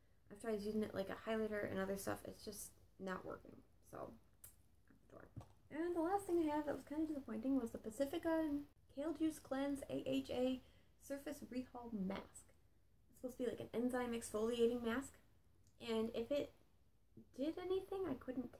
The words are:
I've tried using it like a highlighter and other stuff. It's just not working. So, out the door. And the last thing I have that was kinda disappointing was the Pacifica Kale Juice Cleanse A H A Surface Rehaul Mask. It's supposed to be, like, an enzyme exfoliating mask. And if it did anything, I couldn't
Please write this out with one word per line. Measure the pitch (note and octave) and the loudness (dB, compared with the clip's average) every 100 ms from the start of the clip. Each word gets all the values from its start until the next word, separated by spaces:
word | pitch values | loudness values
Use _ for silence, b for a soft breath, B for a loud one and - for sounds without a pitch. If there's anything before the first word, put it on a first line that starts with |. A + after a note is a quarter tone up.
| b b - | b b -18
I've | G3+ | -8
tried | A#3 G#3+ | -2 0
using | G3+ G#3+ | 0 0
it | G#3 | 0
like | - F#3+ | 0 -2
a | - - | -4 0
highlighter | A3 G#3+ G#3+ - | 0 2 0 0
and | F#3+ | 0
other | F#3+ G3 | 0 0
stuff. | G#3 G3 - | -2 -4 -6
It's | - | -12
just | G#3+ G3+ - - - - | -10 -10 -12 -14 -20 -10
not | F#3+ F#3 | -6 -4
working. | - - - - - - - | -6 -10 -12 -20 -20 -20 -14
So, | - | -10
out | - - - _ - - - - - - - | -10 -12 -20 _ -20 -20 -20 -20 -20 -20 -20
the | |
door. | - - - - - - | -20 -14 -14 -14 -20 -10
And | D4 F4 E4+ | -2 0 2
the | |
last | D#4+ G4+ G4+ | 4 2 4
thing | F4 | 4
I | D#4 | 6
have | D4+ D4 | 4 2
that | |
was | C#4 | -2
kinda | - D4 D#4 | -2 -2 0
disappointing | D4 C4+ A3 C4 C4+ | -2 -4 -2 2 2
was | A3+ | 2
the | - | -4
Pacifica | A3 - C#4 E4+ E4 D#4+ D#4 C#4+ D4 - - | -6 0 0 2 2 4 4 0 -4 -16 -14
Kale | - D4+ | -4 -2
Juice | D4+ D#4+ D4+ | 2 2 0
Cleanse | - C4 C#4 C#4 - | -4 0 0 0 -2
A | C4 C4+ | -2 2
H | C4+ C4+ | 0 0
A | B3 B3+ B3+ B B B - | 2 2 0 B B B -18
Surface | - C#4 D4 C#4 G#3+ | -10 -8 -6 -8 -6
Rehaul | B3 B3+ A#3+ A#3+ | -6 -6 -8 -6
Mask. | A3 F#3+ G3+ - - - - - - - - - | -2 -2 -2 -6 -16 -20 -20 -20 -20 -20 -20 -20
It's | - | -8
supposed | B3+ - | -6 0
to | |
be, | A#3+ | 0
like, | - | 0
an | - | -2
enzyme | A3 B3 B3 A#3+ | 2 2 2 0
exfoliating | A#3 - G#3+ A3+ A#3+ A#3 A#3+ | -2 -2 0 2 6 6 6
mask. | A3+ A#3+ C#4 - - - - - - - | 2 0 -2 -10 -20 -20 -20 -20 -20 -10
And | A#3 A3+ A3+ | 0 2 2
if | A3+ A#3 | 0 2
it | C#4+ - - - - - _ _ - - | 0 0 -6 -20 -20 -20 _ _ -20 -12
did | - C#4+ E4 | -2 0 0
anything, | F4+ F#4+ F#4+ G4 F4+ | 0 0 0 -2 0
I | |
couldn't | B3+ - B3+ A#3+ | -2 -2 -4 -4